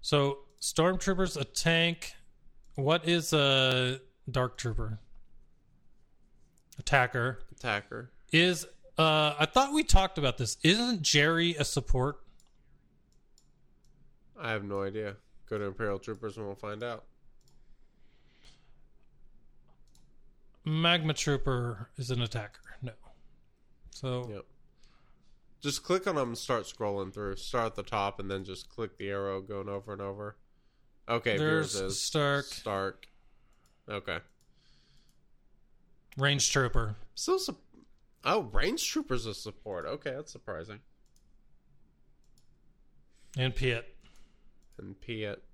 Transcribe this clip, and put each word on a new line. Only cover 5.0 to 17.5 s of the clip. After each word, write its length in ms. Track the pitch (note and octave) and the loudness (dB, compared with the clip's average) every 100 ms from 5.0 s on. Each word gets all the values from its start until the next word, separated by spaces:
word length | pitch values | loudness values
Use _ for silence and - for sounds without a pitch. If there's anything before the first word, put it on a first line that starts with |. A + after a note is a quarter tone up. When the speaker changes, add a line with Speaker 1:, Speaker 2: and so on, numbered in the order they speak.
| - - - - - - _ - - - - - - - - _ _ - | -10 -18 -18 -20 -20 -20 _ -20 -20 -20 -20 -20 -20 -20 -20 _ _ -10
Speaker 1:
Attacker. 600 | - C#3 B2 B2+ A#2+ B2+ - | 2 4 4 2 -2 -4 -10
Speaker 2:
Attacker. 580 | - B2+ G#2 - A#2 B2+ - - | -6 -2 -2 -2 -12 -12 -18 2
Speaker 1:
Is, 340 | D#3+ F3+ E3+ - - - - | 4 4 2 -6 -16 -12 2
uh, 380 | D#3+ D#3 D3+ D3 | 4 6 2 2
I 80 | D#3 | 4
thought 260 | - C#4 | 4 4
we 120 | D4+ | 2
talked 340 | - G3 F#3+ - | 8 8 8 2
about 180 | C#3 A#2+ | 0 0
this. 220 | A#2 - | -4 2
Isn't 380 | D#3 G#3 B3 A3 | 4 4 2 0
Jerry 540 | D3+ D3 D3 E3 E3+ | 2 4 4 4 0
a 100 | E3 | 0
support? 560 | C#3+ - B2+ B2+ C3 D3 - - - _ _ - _ _ _ _ _ - _ _ - _ _ - - - - A#3+ | -2 -2 2 2 2 -4 -14 -20 -20 _ _ -20 _ _ _ _ _ -20 _ _ -20 _ _ -20 -20 -20 -20 -10
Speaker 2:
I 120 | C3+ | -4
have 140 | A2 | -2
no 180 | G2+ G2 | -2 -2
idea. 340 | G2 G#2+ G#2+ G2+ _ - - | -2 -4 -8 -10 _ -20 -8
Go 80 | G#2+ | -6
to 80 | |
Imperial 340 | G2+ G2 A2 G2 | -4 -4 -4 -4
Troopers 380 | - G#2 A2 G2+ | -6 -10 -8 -8
and 80 | |
we'll 100 | G2+ G2 | -10 -10
find 260 | G#2+ G#2 | -10 -8
out. 220 | A#2+ A#2 - - - - - | -8 -8 -14 -20 -20 -20 -20